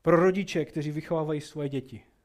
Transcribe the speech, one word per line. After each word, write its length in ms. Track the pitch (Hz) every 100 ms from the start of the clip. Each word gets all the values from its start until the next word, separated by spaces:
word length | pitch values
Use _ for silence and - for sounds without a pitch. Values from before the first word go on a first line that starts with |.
Pro 140 | 165
rodiče, 500 | 165 185 185 185 170
kteří 260 | 147 160 151
vychovávají 500 | 151 - 165 156 151
svoje 280 | 147 151 143
děti. 340 | 135 131 110 _ _